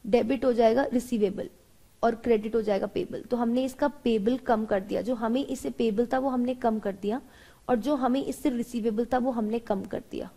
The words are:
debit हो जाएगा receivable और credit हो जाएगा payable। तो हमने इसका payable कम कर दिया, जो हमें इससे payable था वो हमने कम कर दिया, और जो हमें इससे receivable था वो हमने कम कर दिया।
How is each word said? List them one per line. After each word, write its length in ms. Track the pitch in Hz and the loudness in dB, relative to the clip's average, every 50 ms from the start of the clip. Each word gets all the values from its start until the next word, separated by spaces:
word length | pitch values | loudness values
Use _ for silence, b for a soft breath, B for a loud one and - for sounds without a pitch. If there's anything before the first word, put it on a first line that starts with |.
| - | 2
debit 400 | 220 196 240 220 220 277 240 269 | 2 2 2 2 2 0 2 2
हो 60 | 262 240 | 2 4
जाएगा 300 | 220 233 220 226 262 277 - - | 6 6 6 6 4 2 2 0
receivable 560 | 247 240 - 247 214 208 190 196 - - - - - _ _ - - - _ - _ - | -2 0 0 0 2 2 2 0 -4 -10 -10 -12 -20 _ _ -20 -20 -20 _ -6 _ 0
और 120 | 233 233 | 0 0
credit 400 | 226 - 247 233 214 208 226 226 | 0 2 2 2 2 2 0 -2
हो 60 | 233 | 0
जाएगा 260 | 214 208 202 190 208 | 0 2 0 0 0
payable। 340 | 202 - 185 175 - - - | -2 -2 -4 -4 -4 -8 -12
तो 160 | - - 247 | -4 -4 -2
हमने 260 | 233 240 233 233 254 262 | 0 0 0 2 0 0
इसका 220 | 262 269 - 294 285 285 - - | -2 -2 0 -2 -2 -2 0 0
payable 340 | 240 226 220 190 233 254 254 | 2 2 4 2 2 0 0
कम 260 | - - 240 214 220 | 2 0 2 2 2
कर 140 | 214 214 190 | 0 0 -2
दिया, 220 | 190 202 196 180 | 0 -2 -4 -2
जो 140 | 185 226 254 | -2 -2 -2
हमें 300 | 214 233 226 233 269 - | -2 0 0 0 0 0
इससे 240 | - 262 - - 277 | -2 -6 -6 -6 -8
payable 360 | 240 - 240 226 202 214 240 233 262 | -2 0 0 0 2 0 0 0 0
था 60 | 262 | 0
वो 100 | 262 277 | 0 0
हमने 260 | 254 254 240 247 254 | 0 0 0 -2 -2
कम 240 | 247 - 233 220 214 | 0 0 0 0 0
कर 160 | 190 202 190 | -4 -4 -6
दिया, 260 | 196 - 202 220 277 - B B B B B B B B - | -4 -4 -4 -4 -4 -6 B B B B B B B B 0
और 60 | 254 | 0
जो 180 | 226 202 285 302 | 0 2 0 0
हमें 280 | 262 254 240 247 277 - | 2 2 2 2 2 0
इससे 260 | - 254 - - 302 | -2 -6 -2 -2 -2
receivable 560 | 247 233 233 - - 240 208 233 214 220 240 233 262 | 0 0 -4 -4 -4 -2 -2 0 0 0 0 0 0
था 40 | |
वो 140 | 247 240 269 | 0 0 0
हमने 280 | 240 233 214 208 226 233 | -2 -2 -2 -2 -2 -4
कम 220 | 233 - 208 190 - | -2 -2 -2 -2 -2
कर 180 | 190 - - - - | -6 -8 -8 -8 -8
दिया। 180 | - - - 185 - | -10 -10 -10 -10 -14